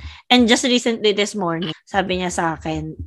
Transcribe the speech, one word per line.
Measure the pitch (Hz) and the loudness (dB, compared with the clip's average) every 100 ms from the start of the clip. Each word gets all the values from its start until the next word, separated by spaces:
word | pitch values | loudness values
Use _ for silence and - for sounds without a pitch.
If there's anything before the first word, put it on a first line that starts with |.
| - - - | -18 -8 2
And | 247 226 | 4 6
just | 247 269 | 4 4
recently | 247 240 226 208 202 | 2 0 0 0 2
this | 208 | 0
morning, | 214 175 165 175 156 | -2 -4 -2 -4 -8
sabi | _ 202 185 185 | _ -2 -2 -2
niya | 180 | -4
sa | 175 170 160 | -2 -2 -4
akin, | 165 156 156 156 | -6 -6 -8 -10